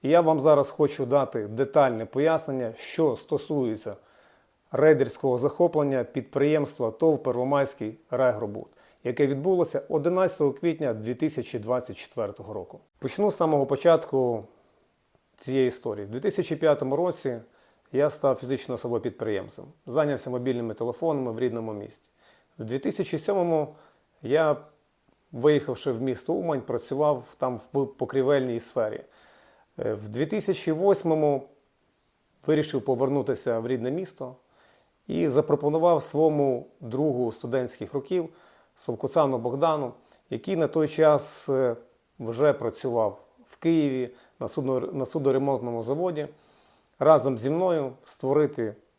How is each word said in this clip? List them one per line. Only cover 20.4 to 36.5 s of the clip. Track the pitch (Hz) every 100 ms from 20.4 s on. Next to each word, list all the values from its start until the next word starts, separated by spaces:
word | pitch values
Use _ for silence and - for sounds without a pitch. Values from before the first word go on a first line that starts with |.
| 127 120 117
телефонами | 107 120 117 165 143 127
в | 113
рідному | 123 117 113
місті. | 104 104 - _ _ _ _ _ _
В |
дві | 113 131
тисячі | - 196 185 160
сьомому | - 196 175 160 147 - _ _ _ _ -
я, | 143 156 147 - _ _ _ _ _ _
виїхавши | - 139 147 139 120 143
в | 113
місто | 131 120 -
Умань, | - 170 143
працював | - 120 - 135 151 135 113 -
там | 131 120 -
в | 139 139
покрівельній | - 127 135 131 143 127 117
сфері. | - - 107 - - _ - - _ _ _ -
Е, | -
в | 107 107
дві | 110 151
тисячі | 214 - 185 -
восьмому | 156 196 190 165 156 151 135 - _ _ _ _ _ _ _ _ _ -
вирішив | 156 156 139
повернутися | - 123 135 143 123 123 - 113
в | 113
рідне | 127 120
місто | 156 185 - 127 135 _ _ _ _ _ _ -
і | - 156
запропонував | 131 151 147 143 156 170 165
своєму | - - 160 151 139